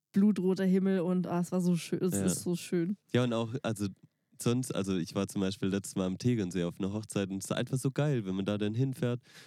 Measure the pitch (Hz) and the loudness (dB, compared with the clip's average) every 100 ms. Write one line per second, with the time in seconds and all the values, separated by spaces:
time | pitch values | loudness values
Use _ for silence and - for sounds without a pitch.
0 | _ 196 208 196 185 185 190 190 190 190 | _ 4 4 4 2 2 4 4 4 2
1 | 170 185 175 175 175 185 180 170 - - | 2 0 0 -2 0 0 2 2 0 -2
2 | 185 175 185 170 - 175 - 175 170 208 | 0 2 2 0 -2 -4 -2 0 0 -4
3 | _ 123 123 113 113 110 - 104 101 95 | _ 2 2 0 -2 -4 -4 -2 -2 -4
4 | - _ _ - 123 123 131 - 98 92 | -16 _ _ -4 0 0 0 -2 0 0
5 | 87 101 98 101 95 98 98 98 - - | 0 -2 -2 0 0 0 -2 -2 -2 -2
6 | 92 95 123 120 90 90 85 85 95 107 | -2 0 0 0 0 0 -2 -2 -4 -4
7 | 107 104 98 98 - - 127 131 139 131 | -4 -2 -2 -4 -4 -4 -2 -2 -2 0
8 | 147 131 95 95 98 104 104 110 135 131 | 0 0 -2 -2 -2 0 0 0 -2 0
9 | 123 120 - - | -4 -4 -8 -20